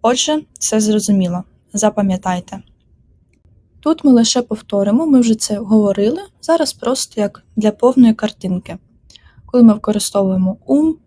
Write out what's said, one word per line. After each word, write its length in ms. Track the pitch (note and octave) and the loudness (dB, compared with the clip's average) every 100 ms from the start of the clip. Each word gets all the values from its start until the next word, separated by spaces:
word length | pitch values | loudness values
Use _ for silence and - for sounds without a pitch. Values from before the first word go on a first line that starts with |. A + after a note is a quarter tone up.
Отже, 400 | A3+ B3+ - D4+ D4+ - | -2 -2 -2 -4 -6 -10
все 200 | - A3 | -4 -2
зрозуміло. 640 | G#3+ G#3+ G#3 G3+ F3+ F3 - _ _ | 0 -2 0 0 0 -4 -10 _ _
Запам'ятайте. 840 | G3+ G#3+ G#3 G3 F#3 F#3+ F3+ F3+ G3 - _ _ _ _ _ _ _ _ _ _ _ | -2 -2 -2 -4 -4 -4 -6 -8 -20 -20 _ _ _ _ _ _ _ _ _ _ _
Тут 240 | D4+ D#4+ | -4 -2
ми 80 | C#4+ | 2
лише 300 | A#3+ A3+ B3 | 4 2 -2
повторимо, 640 | A#3+ G#3+ - G3+ G3 A3+ D#4+ | -4 -10 -6 -2 0 0 2
ми 140 | C4 | 2
вже 160 | A#3 A3 | 2 0
це 220 | - G#3 | -4 -8
говорили, 640 | G#3 G#3+ G#3 G3 G#3 E4 G4 _ | 0 2 2 0 -2 -2 -10 _
зараз 320 | - E4 D4+ | -2 -2 -2
просто 480 | - A#3 A#3 - - | -4 -6 -4 -6 -4
як 240 | G3+ - _ - | -6 -6 _ -2
для 160 | G#3+ | -2
повної 420 | G#3 A#3+ C4 A#3+ | 2 0 4 4
картинки. 640 | A3 G#3+ - F#3 F#3 - E3+ _ _ _ - _ - - | 4 -4 -6 -8 -8 -8 -16 _ _ _ -20 _ -20 -4
Коли 180 | B3 | 6
ми 100 | A#3 | 6
використовуємо 840 | G#3 - G#3 - G3+ G3 F#3+ F#3 F#3+ - | 6 -2 -4 -2 -2 -2 0 -2 -4 -2
ум 320 | C#4 D#4+ D#4+ | 0 0 -4